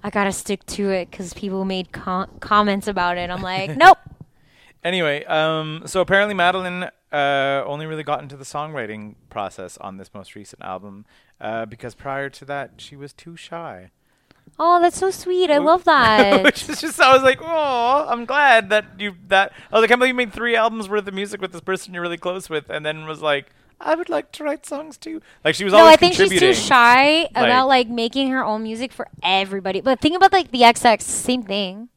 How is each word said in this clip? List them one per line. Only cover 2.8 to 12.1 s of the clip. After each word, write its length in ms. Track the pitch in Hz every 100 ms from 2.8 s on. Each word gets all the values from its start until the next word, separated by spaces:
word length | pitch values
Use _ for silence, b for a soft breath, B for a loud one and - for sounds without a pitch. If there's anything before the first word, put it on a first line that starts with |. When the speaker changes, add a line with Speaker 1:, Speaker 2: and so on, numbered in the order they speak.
| 202
Speaker 1:
about 300 | 190 175 180
it." 120 | 175
I'm 140 | 180
like, 340 | 185 190 190 156
Speaker 2:
<laughs> 0 |
Speaker 1:
"Nope." 220 | 339 - - - - b b b b b
Speaker 2:
Anyway, 400 | 170 185 160 143 -
um, 580 | 156 156 160 156 156 -
so 140 | 190
apparently 340 | 175 196 208
Madeline, 560 | 196 175 185 185 180 180 _ _
uh, 520 | 147 143 143 139 139 113
only 200 | 147 156
really 180 | 156
got 180 | 151 147
into 160 | 143 139
the 80 | 135
songwriting 680 | 147 151 151 110 107 107 - _
process 480 | 117 98 - 90 -
on 200 | 101 95
this 120 | 92
most 220 | 104 92 -
recent 280 | 101 -
album, 420 | 90 95 101 98 107 _ _ _
uh, 240 | 110 113 113
because 280 | 113 123 -
prior 340 | 139